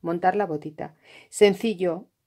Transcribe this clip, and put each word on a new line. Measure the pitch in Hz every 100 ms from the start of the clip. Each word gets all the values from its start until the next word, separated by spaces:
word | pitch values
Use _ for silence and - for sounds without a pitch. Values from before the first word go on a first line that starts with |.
montar | 170 170 185 196
la | 190
botita. | 151 151 151 - - _ - -
Sencillo, | - 208 190 233 180 180 165 - _